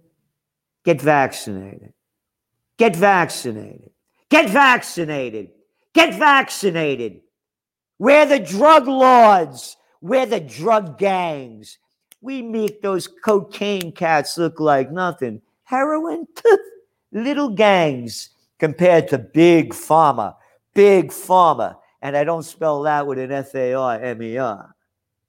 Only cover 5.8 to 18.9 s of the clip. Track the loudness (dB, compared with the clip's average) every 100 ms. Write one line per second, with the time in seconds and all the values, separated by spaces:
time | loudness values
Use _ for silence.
5.8 | _ 0 0 2 2 2 0 -4 -4 -2
6.8 | -4 -4 -8 -12 _ _ _ _ _ _
7.8 | _ -4 4 4 4 0 -2 2 6 4
8.8 | 4 2 6 8 6 6 0 -10 -20 -20
9.8 | _ _ -4 -2 -2 -4 -8 -6 0 0
10.8 | -2 -4 -2 -2 -4 -8 -12 -20 -20 _
11.8 | _ _ _ _ -12 -12 -8 -6 -6 -6
12.8 | -6 -6 -8 _ -2 -2 -2 -8 -6 -6
13.8 | -8 -6 -2 0 -2 -4 -6 -2 0 0
14.8 | -2 -4 -6 -6 -10 -10 _ _ -6 -4
15.8 | -2 -4 -6 -10 -12 -2 2 2 0 -20
16.8 | _ _ _ -8 -4 -4 -4 2 2 4
17.8 | 2 -2 -10 -14 -18 _ _ -4 -4 2
18.8 | 4